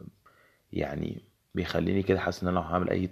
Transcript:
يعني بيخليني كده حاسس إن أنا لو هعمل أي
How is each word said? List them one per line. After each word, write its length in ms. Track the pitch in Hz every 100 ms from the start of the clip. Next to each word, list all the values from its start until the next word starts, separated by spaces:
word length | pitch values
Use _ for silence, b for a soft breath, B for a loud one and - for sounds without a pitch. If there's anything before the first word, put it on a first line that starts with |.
| - - - b b b _
يعني 500 | - 71 73 78 - - _ _ 92
بيخليني 480 | 85 85 87 98
كده 160 | 95 92
حاسس 240 | 87 -
إن 40 | 90
أنا 80 | 90
لو 60 |
هعمل 280 | 80 90 90
أي 200 | 92 92